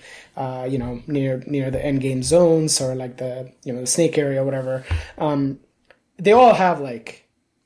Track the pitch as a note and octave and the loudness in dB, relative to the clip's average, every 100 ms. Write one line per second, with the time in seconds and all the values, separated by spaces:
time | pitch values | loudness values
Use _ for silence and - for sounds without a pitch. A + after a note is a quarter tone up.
0 | - - - - C3 B2+ B2+ C3+ A#2+ A#2+ | -16 -20 -16 -10 -8 -8 -6 -6 -6 -8
1 | C3+ C#3+ C3+ C3 B2+ C#3+ C3+ C3 D3 C3+ | -6 -4 -2 -4 -4 -4 -4 -4 -2 -2
2 | C3 C3 B2+ E3 E3+ D#3+ D#3 - C3 C3 | -2 -4 2 4 6 4 2 -2 -2 -6
3 | B2+ B2 B2+ B2+ C3 _ C#3+ A#2+ B2+ - | -8 -8 -8 -8 -12 _ -10 -8 -4 0
4 | D#3+ D#3 C#3+ C3+ C3+ C3+ C3 C3 C3 - | 0 2 -2 0 -2 -4 -4 -6 -6 -6
5 | - - D#3 C#3+ C#3 C#3 _ _ _ _ | -6 -6 -2 -2 -2 -6 _ _ _ _
6 | _ - F#3 A3+ B3+ F3 F#3 D#3+ C#3 A#2+ | _ -2 4 8 8 6 4 0 -4 -10
7 | - - _ _ _ _ | -14 -20 _ _ _ _